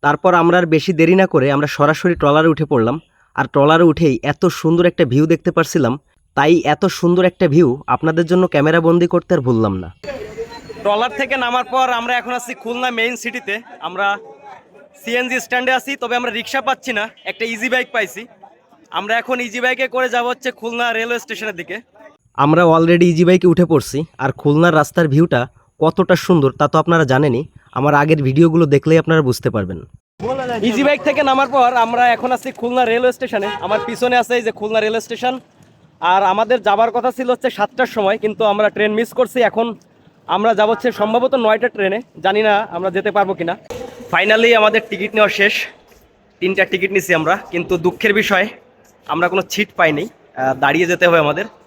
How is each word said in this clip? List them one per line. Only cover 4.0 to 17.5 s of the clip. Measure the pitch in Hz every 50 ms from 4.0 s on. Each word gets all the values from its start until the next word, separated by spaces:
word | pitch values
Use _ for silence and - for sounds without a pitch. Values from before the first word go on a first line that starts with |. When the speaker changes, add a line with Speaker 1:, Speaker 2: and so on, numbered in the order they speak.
| 170 151 131 113 - 143 147
Speaker 1:
এত | _ - 175 - -
সুন্দর | - 160 165 170 175 175
একটা | 170 - 170 127 120
ভিউ | 139 151 156 165
দেখতে | 160 _ 180 156
পারছিলাম, | 165 160 - - 170 139 117 123 147 _ _ _ _ _ _ _
তাই | - 139 151 170 165 - 135 151
এত | - - 185 - -
সুন্দর | - 175 175 175 185 180
একটা | 175 _ 190 165 135
ভিউ | 160 175 131 120 147 - - 127
আপনাদের | - - 160 160 165 175 156
জন্য | 175 180 185 175 -
ক্যামেরা | 151 139 156 160 170 165
বন্দি | 165 170 175 175 175 -
করতে | 175 - _ -
আর | 160 120
ভুললাম | 123 123 110 110 104 98 92 90
না। | 85 92 _ - - 277 - - - - - 453 466 466 466 - - - - -
Speaker 2:
ট্রলার | 202 202 208 233 247 220 214
থেকে | 277 247 277 269 254
নামার | 240 240 254 247 247 240
পর | 262 262 254 247 233
আমরা | 233 240 247 247
এখন | - 226 247 247
আছি | - 233 247 - -
খুলনা | 220 240 240 254 254 240 226
মেইন | 226 240 247 226 -
সিটিতে। | 233 220 247 202 185 202 220 233 - - - -
আমরা | 160 180 185 202 202 202 202 220 - - - - - - - _ _ _ - - _ _ -
সিএনজি | - 226 233 247 247 254 247 254 -
স্ট্যান্ডে | - 254 247 254 254 262 254
আছি, | 247 - 277 269 -
তবে | 233 247 247
আমরা | 247 240 208 226
রিক্সা | 226 - - 269 247 247
পাচ্ছি | 262 254 - 262 240 208
না, | 208 226 - _ _ 180
একটা | 185 - 233 233